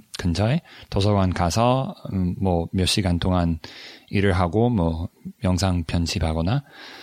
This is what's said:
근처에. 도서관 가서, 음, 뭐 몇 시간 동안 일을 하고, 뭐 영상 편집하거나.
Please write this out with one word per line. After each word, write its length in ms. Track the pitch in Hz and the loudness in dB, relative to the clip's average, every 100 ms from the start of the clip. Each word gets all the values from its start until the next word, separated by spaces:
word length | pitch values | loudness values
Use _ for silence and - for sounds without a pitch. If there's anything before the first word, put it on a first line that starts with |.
| - - | -4 -4
근처에. 440 | 90 82 110 160 - - - | -2 0 0 0 -4 -20 -6
도서관 440 | 101 101 101 95 | 0 2 2 2
가서, 600 | 90 87 113 120 131 135 - - | 2 0 2 2 2 -2 -8 -8
음, 220 | 98 90 90 | -2 -2 0
뭐 280 | 95 85 85 | 0 0 0
몇 140 | 95 90 | 0 0
시간 340 | - 92 87 | 0 0 0
동안 400 | 92 90 85 82 - - - - - | 2 2 2 -2 -6 -18 -20 -20 -6
일을 240 | 101 98 | 0 2
하고, 360 | 87 90 101 120 | 2 2 2 2
뭐 400 | 113 82 80 87 _ - - | 2 0 0 -6 _ -18 -4
영상 400 | 95 90 95 90 | 0 2 2 0
편집하거나. 800 | 80 87 85 92 82 80 85 139 - - - - | 0 -2 0 -2 -2 0 0 -2 -4 -16 -20 -20